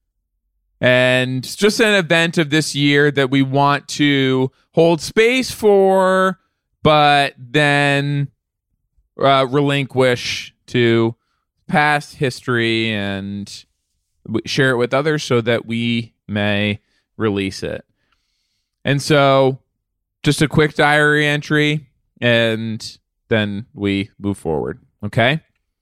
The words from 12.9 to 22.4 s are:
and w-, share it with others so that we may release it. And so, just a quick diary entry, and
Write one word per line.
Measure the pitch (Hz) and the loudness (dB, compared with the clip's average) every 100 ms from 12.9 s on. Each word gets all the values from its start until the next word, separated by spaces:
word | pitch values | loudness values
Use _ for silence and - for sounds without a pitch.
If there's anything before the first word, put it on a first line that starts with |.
and | 107 101 98 98 101 101 - - _ _ _ _ _ - | -2 -4 -6 -8 -10 -12 -16 -20 _ _ _ _ _ -8
w-, | 110 - | -8 -6
share | - 135 | -2 0
it | 123 | 0
with | 120 | 0
others | 135 151 151 | -2 -2 -4
so | - 123 | -2 -2
that | 117 113 - | 0 -2 -2
we | 117 117 117 113 _ - | -6 -2 -4 -6 _ -8
may | 104 104 101 104 104 _ _ _ - | -4 -2 0 -2 -4 _ _ _ -6
release | 110 101 98 90 | -4 -2 -4 -6
it. | 85 78 - _ _ _ _ _ _ _ _ _ | -10 -10 -14 _ _ _ _ _ _ _ _ _
And | - 139 | -4 -4
so, | - 151 139 135 135 131 _ _ _ _ _ _ | 2 2 4 4 2 0 _ _ _ _ _ _
just | - 147 | -2 0
a | 156 | 0
quick | - 151 | 2 0
diary | - 151 151 147 147 151 | 2 2 2 2 2 0
entry, | 147 147 151 151 151 - _ _ _ | -2 -2 0 0 -2 -8 _ _ _
and | 120 117 | 0 2